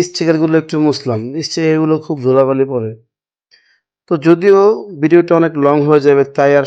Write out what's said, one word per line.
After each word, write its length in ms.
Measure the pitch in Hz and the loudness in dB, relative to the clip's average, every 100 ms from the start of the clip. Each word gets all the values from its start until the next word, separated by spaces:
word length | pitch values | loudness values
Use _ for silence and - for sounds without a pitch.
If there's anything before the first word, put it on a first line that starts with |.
| 175 | 0
স্টিকারগুলো 460 | - 165 160 160 160 | -2 -2 0 0 0
একটু 140 | 156 156 151 | -2 -2 -2
মুছলাম, 340 | 135 127 110 117 147 151 | -2 -4 -6 -6 -10 -8
স্টিকারগুলো 480 | - 160 156 156 156 | -4 -2 0 0 -2
খুব 120 | 156 151 | -4 -4
ধুলাবালি 420 | 127 131 135 135 135 | 0 2 2 0 -2
পড়ে। 180 | 127 110 110 _ _ _ _ _ _ _ _ _ _ - | -4 -8 -12 _ _ _ _ _ _ _ _ _ _ -6
তো 60 | 165 156 | -2 0
যদিও 340 | 170 196 196 202 233 208 165 | 2 4 4 4 0 -6 -6
ভিডিওটা 320 | 151 175 170 165 | 2 2 2 0
অনেক 120 | 165 160 143 | 0 0 0
লং 100 | 147 143 | 2 2
হয়ে 160 | 151 139 | 2 4
যাবে, 160 | 139 139 143 | 2 0 0
তাই 160 | 143 | 0
আর 80 | 143 | 0